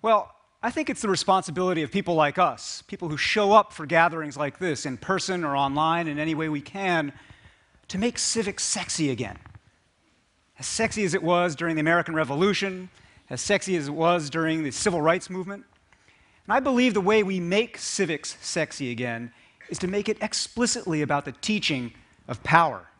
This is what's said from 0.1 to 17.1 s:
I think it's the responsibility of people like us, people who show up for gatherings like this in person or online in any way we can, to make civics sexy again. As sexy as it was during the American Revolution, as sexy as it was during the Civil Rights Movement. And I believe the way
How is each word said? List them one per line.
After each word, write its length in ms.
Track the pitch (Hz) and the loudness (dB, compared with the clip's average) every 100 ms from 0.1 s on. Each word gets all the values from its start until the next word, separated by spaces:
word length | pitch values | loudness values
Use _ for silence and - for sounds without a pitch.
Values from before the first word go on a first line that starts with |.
| 214 - _ _ _ | 2 2 _ _ _
I 100 | 226 | -4
think 180 | 302 311 | -2 -4
it's 120 | 254 | -2
the 80 | 208 | 0
responsibility 720 | 185 - 190 170 151 185 165 | 0 2 2 2 -2 0 0
of 100 | 147 | -2
people 240 | 196 180 165 | -2 0 2
like 220 | 147 143 | 2 4
us, 460 | 170 117 - - - | 0 0 -12 -14 -14
people 220 | 196 170 | -10 -8
who 80 | 151 | -2
show 340 | - 214 202 | 0 2 6
up 220 | 214 - | 6 6
for 120 | - 151 | -6 0
gatherings 520 | 165 170 165 151 139 | 4 4 2 -8 -4
like 220 | 143 - | -6 -2
this 260 | 180 143 143 | -4 -2 -4
in 120 | 127 | -8
person 460 | - 190 - 185 | -2 -2 0 -2
or 140 | 156 139 | 0 0
online 500 | 139 143 160 170 165 | 0 2 2 2 -2
in 120 | 147 | -4
any 160 | 156 156 | -4 -2
way 140 | 160 | -2
we 120 | 147 | -4
can, 500 | 143 196 196 170 147 - - - - _ _ _ _ | -6 -6 0 0 0 -8 -20 -20 -20 _ _ _ _
to 80 | 185 | -2
make 200 | 233 233 | -2 -2
civics 460 | - 226 202 190 | -2 -2 -2 -4
sexy 460 | - 202 175 - 151 | -4 -4 -4 -2 -2
again. 280 | 120 110 98 - - _ _ _ _ _ _ _ _ _ _ | -2 -6 -10 -18 -20 _ _ _ _ _ _ _ _ _ _
As 80 | - | -8
sexy 360 | - 226 214 | -2 0 0
as 100 | 196 | 0
it 100 | 180 | 0
was 320 | 160 175 175 139 | 2 2 2 -2
during 200 | 165 160 | -4 0
the 60 | |
American 340 | 156 170 165 160 | 2 2 2 -2
Revolution, 760 | 147 139 196 190 196 185 185 _ - _ _ | -2 2 2 2 -2 -6 -14 _ -20 _ _
as 120 | 127 | -8
sexy 340 | - 196 - 175 | 0 0 2 -2
as 120 | 139 | -2
it 60 | |
was 360 | 151 165 175 143 | 0 2 2 0
during 340 | 160 160 160 | -2 0 0
the 80 | 151 | -4
Civil 300 | - 208 170 | -2 0 2
Rights 280 | 151 175 - | 2 2 -2
Movement. 360 | 185 185 202 - _ _ _ _ _ _ _ - | -10 -10 -12 -18 _ _ _ _ _ _ _ 0
And 80 | |
I 60 | 233 | 0
believe 340 | 269 247 254 | 2 4 4
the 80 | 208 | 4
way 220 | 185 | 4